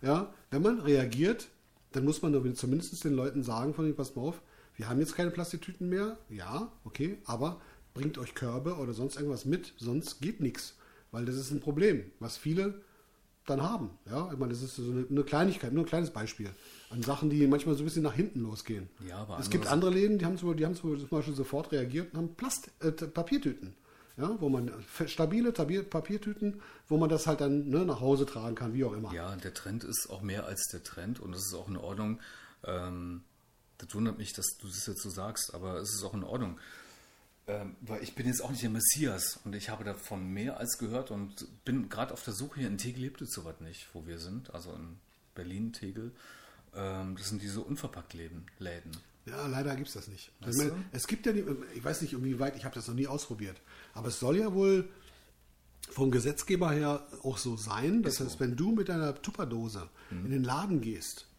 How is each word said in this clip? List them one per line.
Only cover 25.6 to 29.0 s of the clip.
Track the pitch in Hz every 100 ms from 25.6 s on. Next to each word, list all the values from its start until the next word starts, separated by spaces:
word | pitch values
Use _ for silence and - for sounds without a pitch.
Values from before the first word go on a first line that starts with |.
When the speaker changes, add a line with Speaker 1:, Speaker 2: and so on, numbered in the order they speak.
| 147 190
Speaker 1:
Papiertüten, | 196 165 - 202 - 208 208 202 - - -
wo | 156
man | 160
das | 160 160
halt | 147
dann, | 143 143 143
ne, | 139 180
nach | 123
Hause | 127 139 139
tragen | 113 113 113
kann, | 123
wie | 120 127
auch |
immer. | 107